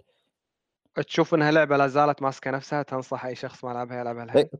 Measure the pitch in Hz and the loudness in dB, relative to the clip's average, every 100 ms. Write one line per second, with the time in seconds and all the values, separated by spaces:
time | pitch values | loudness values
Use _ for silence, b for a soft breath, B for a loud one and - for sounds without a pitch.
0 | _ _ _ _ _ _ _ _ _ - | _ _ _ _ _ _ _ _ _ -6
1 | 147 - 160 165 151 156 151 143 139 135 | -2 0 2 4 4 4 4 4 2 4
2 | 147 143 135 131 135 135 - 147 139 131 | 2 2 -4 -4 -6 -6 -4 -6 -4 -6
3 | 127 127 127 120 131 - 127 120 123 123 | -6 -8 -8 -8 -10 -10 -10 -8 -8 -6
4 | 120 120 117 131 - | -6 -8 0 2 2